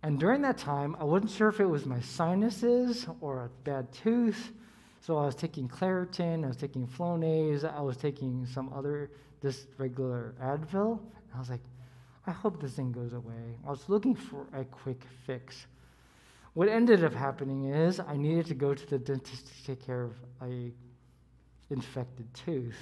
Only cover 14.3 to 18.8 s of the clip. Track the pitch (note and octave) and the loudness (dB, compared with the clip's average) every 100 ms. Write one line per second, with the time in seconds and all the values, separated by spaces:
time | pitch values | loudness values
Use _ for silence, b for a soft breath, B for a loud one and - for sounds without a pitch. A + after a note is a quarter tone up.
14.3 | C#3 - C3+ C3 - - B2+ - - - | -12 -10 -8 -8 -8 -8 -8 -10 -20 -6
15.3 | C3 B2 - - b b b b b b | -6 -6 -20 -20 b b b b b b
16.3 | b b - F#3+ A3 A#3+ G#3 E3 A#2+ C#3 | b b 2 4 6 8 8 8 2 -2
17.3 | - C3+ C3+ C3+ C#3+ E3 F3+ D3+ C#3+ D3 | 0 -4 -2 0 4 4 4 -2 0 2
18.3 | E3 E3 C#3 C#3 C#3 | 2 2 0 0 0